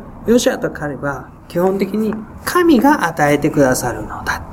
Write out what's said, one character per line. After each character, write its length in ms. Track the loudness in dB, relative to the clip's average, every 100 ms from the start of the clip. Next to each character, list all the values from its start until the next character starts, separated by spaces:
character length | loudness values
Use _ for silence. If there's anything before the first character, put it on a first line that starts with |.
| -16 -8 2
ヨ 120 | 2
シ 120 | 2
ュ 40 |
ア 40 | 0
と 120 | -6
カ 180 | -6 -8
レ 80 | -6
ブ 100 | -8
は 240 | -8 -12 -20 -8
基 100 | -2
本 200 | 0 0
的 180 | -2 -2
に 180 | -2 -4 -10 -12
神 360 | -2 2 4 6
が 260 | 6 4 0
与 280 | 0 2
え 40 | 4
て 120 | 2
く 100 | 4
だ 160 | 4 2
さ 160 | -2
る 100 | -6
の 220 | -8 -8
だ 180 | -6 -8 -10